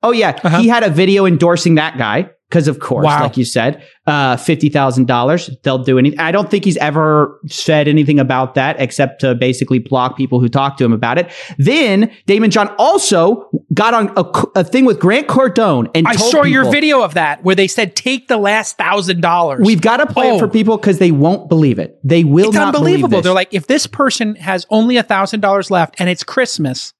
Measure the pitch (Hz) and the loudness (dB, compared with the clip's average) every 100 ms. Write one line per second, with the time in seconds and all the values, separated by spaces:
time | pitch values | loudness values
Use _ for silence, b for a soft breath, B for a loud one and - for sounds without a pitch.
0 | 226 240 202 131 175 165 226 233 220 151 | 0 0 0 0 0 2 2 2 0 2
1 | 185 196 190 165 170 170 175 156 156 127 | 2 2 2 2 2 2 2 2 0 -4
2 | 110 110 185 _ _ 175 147 151 - 123 | -4 -2 -4 _ _ 0 0 -4 -4 -2
3 | 151 147 147 - 120 - 117 156 B B | 0 0 -2 -2 -4 -2 -2 -4 B B
4 | - 147 135 120 - 156 151 147 135 127 | -4 -2 0 -2 -2 0 0 0 0 0
5 | 127 120 123 170 - 131 - 131 127 131 | 0 0 0 -2 -4 -8 -4 -4 0 2
6 | 135 147 165 185 208 208 202 160 147 147 | 2 0 -2 -2 -2 -2 -2 -2 -2 0
7 | 156 151 143 - 147 - - 156 147 151 | 0 2 0 -4 -16 -10 -2 0 2 2
8 | 147 147 131 131 131 139 135 151 131 - | 2 2 2 0 -2 -2 -4 -2 -6 -2
9 | 139 - 139 120 127 127 127 127 - 135 | -4 -2 -2 0 -2 -2 -2 -2 0 -2
10 | 123 - 131 127 123 139 139 135 123 113 | -2 -4 -2 0 0 0 -2 -2 0 0
11 | 117 135 185 B B 170 139 285 262 196 | 0 -2 -4 B B -2 0 2 2 2
12 | 226 B - 202 226 214 202 - 254 392 | 0 B -2 2 2 2 -2 0 0 2
13 | - 185 165 226 - - _ 147 214 233 | 0 2 2 0 -4 -10 _ -2 0 0
14 | 202 - 180 - - - - 254 262 196 | 0 -2 -4 -2 -2 -2 0 2 2 2
15 | 175 226 302 - 262 180 220 139 113 160 | 2 0 0 0 2 2 0 0 0 0
16 | 170 220 220 302 285 262 262 285 302 277 | 0 0 2 2 2 2 2 2 2 2
17 | 208 160 156 147 180 190 190 - 208 - | 0 -2 -2 -2 -2 0 0 -2 -4 -4
18 | - 262 _ 233 202 214 208 - 170 202 | -6 -6 _ -2 0 -2 -4 -6 -2 -2
19 | 180 180 170 170 170 135 208 214 180 240 | -2 -2 0 0 0 2 2 2 2 0
20 | 302 - 254 220 220 220 214 220 208 170 | 0 0 0 0 0 0 0 0 0 2
21 | 180 147 151 196 - 165 151 117 78 - | 2 2 2 0 0 2 2 0 -4 -8
22 | 135 170 165 147 208 214 302 294 311 370 | 0 2 4 4 2 2 0 0 0 0
23 | - 208 277 185 185 196 151 285 - - | 2 0 2 0 0 -6 -2 -2 -2 -2
24 | 269 - 220 208 170 185 - 220 226 247 | -2 -2 -6 -6 -6 -6 -2 0 2 0
25 | 220 196 196 220 202 202 180 190 160 - | 0 -2 -2 -2 0 0 0 -2 -2 -2
26 | 180 175 - - 247 - 147 131 - _ | -4 -4 -6 -4 -4 -2 -4 -6 -12 _